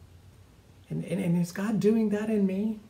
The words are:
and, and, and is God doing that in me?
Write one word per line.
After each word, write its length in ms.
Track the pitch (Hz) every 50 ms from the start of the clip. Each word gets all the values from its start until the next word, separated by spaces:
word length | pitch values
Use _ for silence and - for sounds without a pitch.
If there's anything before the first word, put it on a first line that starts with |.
| - - - - - - - - - - - - - - - - - -
and, 160 | 156 160 160
and, 160 | - 165 196
and 200 | 190 170 170 175
is 120 | 170 - -
God 280 | - 196 226 220 185
doing 300 | - 208 226 226 220 208
that 180 | 202 208 214 226
in 180 | 220 208 196
me? 320 | 185 185 196 214 220 220 - - -